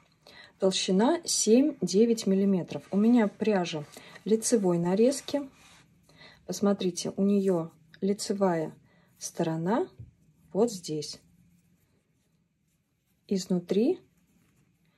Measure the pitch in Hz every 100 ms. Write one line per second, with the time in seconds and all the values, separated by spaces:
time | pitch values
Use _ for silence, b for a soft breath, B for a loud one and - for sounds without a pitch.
0 | _ _ B B B _ 190 190 - 185
1 | 233 349 - - - 233 302 - 180 190
2 | 233 226 - 190 202 185 147 147 - 196
3 | 220 247 202 - 214 202 170 156 151 B
4 | B B - 220 - 233 190 170 170 196
5 | 240 277 - 285 277 b b b _ _
6 | _ B B B - 185 202 196 190 175
7 | - - 196 202 190 180 165 - _ -
8 | 196 208 - 196 190 170 160 - b b
9 | b _ - - 165 160 170 247 370 -
10 | - _ _ _ _ 180 240 196 - 156
11 | 147 - _ _ _ _ _ _ _ _
12 | _ _ _ _ _ _ _ _ _ _
13 | _ _ - 196 - 180 175 185 254 370
14 | - _ _ _ _ _ _ _ _